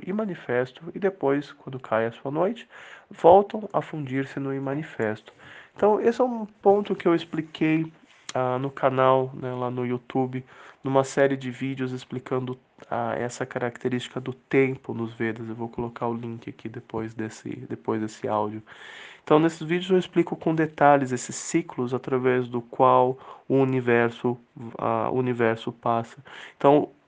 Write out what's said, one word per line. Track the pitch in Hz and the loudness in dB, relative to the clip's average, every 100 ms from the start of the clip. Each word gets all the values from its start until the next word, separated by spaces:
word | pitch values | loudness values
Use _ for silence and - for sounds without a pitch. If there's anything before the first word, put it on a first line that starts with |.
| - | -6
imanifesto | 208 214 165 - 123 127 - 165 | -6 -6 -8 -4 -2 -2 -8 -16
e | 185 | -4
depois, | 190 190 139 143 143 | -4 -2 -2 -2 -4
quando | - - 131 | -14 -14 -14
cai | - 110 113 | -4 -2 -2
a | |
sua | 113 139 | -4 -6
noite, | 151 185 233 - - - - _ | -2 -2 -2 -12 -20 -20 -20 _
voltam | - 165 196 202 214 208 | 4 8 10 8 -2 -4
a | 151 | -4
fundir-se | 147 160 135 135 135 143 | -4 -6 -4 -4 -4 -6
no | 139 | -6
imanifesto. | 135 135 139 156 - 110 107 - - - - - | -4 -4 -6 -8 -4 -4 -4 -10 -20 -20 -20 -20
Então, | - 202 214 | 0 2 4
esse | 233 233 | 2 2
é | |
um | 254 233 214 | 0 -2 -8
ponto | - 202 202 202 | 0 4 4 2
que | 196 180 | -2 2
eu | 165 | 2
expliquei | 165 160 160 - 156 160 160 - _ _ - 131 | 0 -6 -8 -2 0 2 -2 -8 _ _ -8 -4
ah, | 127 127 | -2 -2
no | 135 | -4
canal, | 135 135 131 131 131 131 | 0 2 4 6 4 2
né, | 135 127 | -6 -10
lá | 123 123 | -6 -6
no | 123 123 | -4 -4
YouTube, | 123 - 131 131 131 127 - - - | -4 -4 -2 -2 -4 -12 -18 -20 -12
numa | 135 135 | 0 0
série | 135 - 139 135 | 2 2 2 2
de | 131 | -6
vídeos | 120 135 131 127 | -8 -8 -6 -6
explicando, | 127 - 127 - 131 127 127 _ _ - | -8 -10 -12 -6 -6 -4 -10 _ _ -10
ah, | 117 117 - | -6 -4 -4
essa | 120 - 127 | -6 -8 -10
característica | - 123 - 127 123 - 127 | -6 -6 -6 -4 -4 -6 -10
do | 131 | -10
tempo | 123 _ 135 135 131 - | -12 _ 0 2 -2 -10
nos | 117 113 | -8 -8
Vedas. | 113 113 113 113 | -6 -6 -6 -10
Eu | |
vou | 117 113 | -10 -10
colocar | - 117 117 120 | -8 -10 -6 -6
o | |
link | 117 120 113 120 | -6 -8 -12 -14
aqui | 120 110 | -14 -14
depois | 113 - 113 110 | -14 -10 -8 -8
desse, | 113 110 - 117 123 123 | -8 -10 -10 -12 -12 -12
depois | 117 - 110 | -10 -4 -4
desse | 107 - 110 | -4 -8 -4
áudio. | 107 104 110 - - - - - - | -2 -2 -6 -14 -20 -20 -20 -20 -20
Então, | - 151 | 2 4
nesses | 165 165 | 4 0
vídeos | 156 180 180 | -4 -4 2
eu | 185 | 0
explico | - 175 170 - | 2 -2 -2 -2
com | 170 | -2
detalhes | 160 156 - 147 143 127 | 0 -2 4 6 6 4
esses | 123 - | -4 -6
ciclos | - - 165 165 - 123 | -10 -4 -4 -2 -4 -4
através | 123 - 131 127 127 123 | -4 -2 0 2 2 0
do | 120 | -6
qual | - - 127 127 127 131 - - - | -6 2 6 6 4 0 -10 -20 -2
o | 135 | 2
universo, | 131 131 120 117 117 117 123 120 _ - 117 - | 2 2 2 4 4 0 -4 -4 _ -18 -14 -6
ah, | 113 113 113 | -2 -2 0
o | 127 | -2
universo | 127 120 113 113 - | -2 2 2 0 -4
passa. | 117 120 117 117 - - - - - | -6 -2 -2 -4 -12 -20 -20 -20 2
Então, | 139 147 - - | 6 6 4 -6